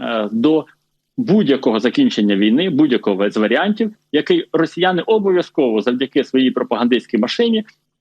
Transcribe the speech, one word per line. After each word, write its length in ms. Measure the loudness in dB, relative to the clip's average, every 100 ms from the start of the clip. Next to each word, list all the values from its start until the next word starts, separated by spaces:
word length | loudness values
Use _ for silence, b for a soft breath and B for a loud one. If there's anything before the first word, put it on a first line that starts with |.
е, 280 | -6 -4 -4
до 340 | 0 2 0 -2 _ _ _ _ -6
будь-якого 640 | 0 2 2 0 0 0
закінчення 560 | 0 2 0 2 0 2
війни, 340 | 2 2 0
будь-якого 600 | 0 2 0 -2 -2 -2
з 60 | -2
варіантів, 560 | 0 0 0 -2 -4 -6 _
який 360 | -4 0 -2 -2
росіяни 500 | -2 -4 -2 -2 0
обов'язково 760 | 0 0 2 0 -2 -2 0 0
завдяки 440 | -2 -2 -2 -2
своїй 260 | 0 0 0
пропагандистській 680 | 0 -2 -2 0 0 0 -2
машині, 460 | -2 0 0 0 -4 _ _ _